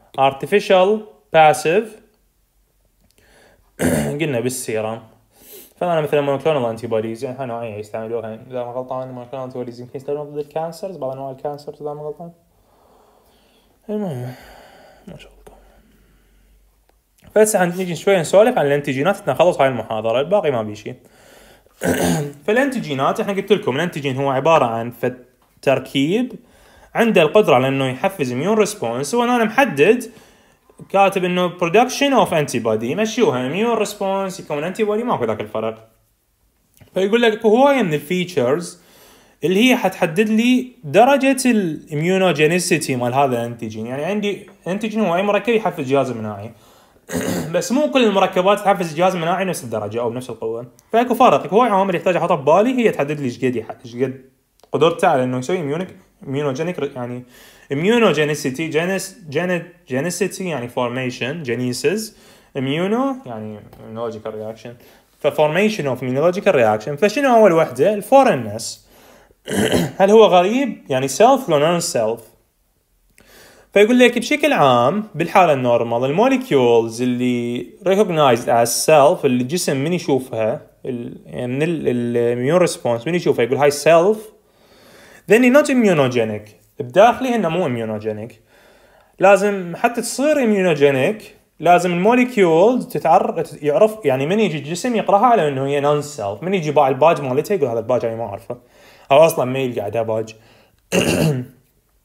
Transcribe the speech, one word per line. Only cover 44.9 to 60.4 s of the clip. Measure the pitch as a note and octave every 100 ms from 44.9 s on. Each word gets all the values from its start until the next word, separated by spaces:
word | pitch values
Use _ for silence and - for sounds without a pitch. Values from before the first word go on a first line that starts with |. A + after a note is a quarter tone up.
| A3
هو | G3 F3
اي |
مركب | G3+ G3+ A3
يحفز | A3 F#3 E3
الجهاز | C3 C#3 B2+
المناعي، | A#2 A2 G2+ A2 - _ _ _ _ -
<clears throat> | - - F3+ D#3
بس | E3+ D#3+
مو | B3+ D4+
كل | C4+
المركبات | A3 G3 F#3 F#3 F#3 G3+
تحفز | G3 F#3+ E3+
الجهاز | D3+ F#3 F3+
المناعي | D#3+ F3+ F#3+
نفس | D3+
الدرجة | A#2+ A2 G#2 A2+
او | A#2+
بنفس | A#2+ B2+
القوة. | A2+ A2+ A#2 B2+ _ _
فاكو | A3 B3+
فارق، | A#3 A#3+ A#3
اكو | C#3+ G3+
هواي | B3
عوامل | G3 G3 E3+
يحتاج | F#3 E3+
احطها | E3+ E3
ببالي، | C3+ F3 A#3 C4
هي | G#3+
تحدد | - C#3+ D3+
لي | C3
ايش | A2 B2+
قد | B2
يح-، | - - A#2
ايش | A#2+
قد | C3+ B2+ - _ _ _ _ C3+
قدرته | D#3+ E3 F#3
على | C#3+
انه | B2+ B2+
يسوي | B2+ F#3
اميونيك، | C#3+ D#3+ F#3 - _ _ -
اميونوجينيك | C3+ D3 C3 E3 F3
ر-، | - B2+
يعني | B2 B2 B2 - - - -
immunogenicity، | C#3+ F#3 A#3 G#3+ D3+ D3 D3 C#3 C3
جينيس-، | D#3+ D3 F3 F#3+ - - D#3+
جيني-، | C#3 F3+ F3 E3+ - -
جينيسيتي | B2+ E3+ F3 F#3+ -